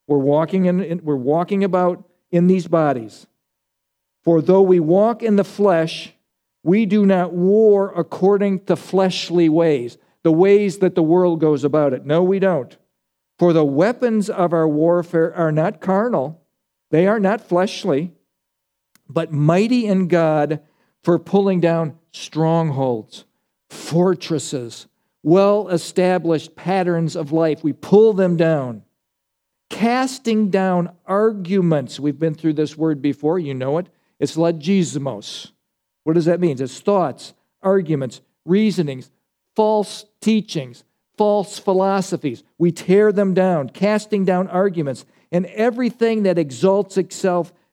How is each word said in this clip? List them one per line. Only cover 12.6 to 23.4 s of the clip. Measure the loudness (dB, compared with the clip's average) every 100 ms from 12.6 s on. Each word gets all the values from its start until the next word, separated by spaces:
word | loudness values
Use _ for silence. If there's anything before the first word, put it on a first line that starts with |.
| -6 _ _ _ _ _ _ 0
"For | 2
the | 4
weapons | 2 2 0 0 -2 0 -2
of | -2 0
our | 0 0
warfare | 2 2 0 0 -2 0
are | 0 -2
not | 0 -2 -4
carnal." | -2 0 0 -2 -4 -10 _ _ _ _ -2
They | 2 2
are | 2
not | 0 -2
fleshly, | -2 -2 -2 -4 -2 -2 -4 _ _ _ _ _ _ _ _ _ _
but | -6 -4
mighty | 0 2 2 2 0
in | 0 0 2
God | 2 2 0 -2 -4 _ _ _ _
for | -2 -2
pulling | 0 0 2 0
down | 0 0 -4 -10 _
strongholds, | -20 -10 -2 0 0 -2 -2 -2 -4 -8 -20 _ _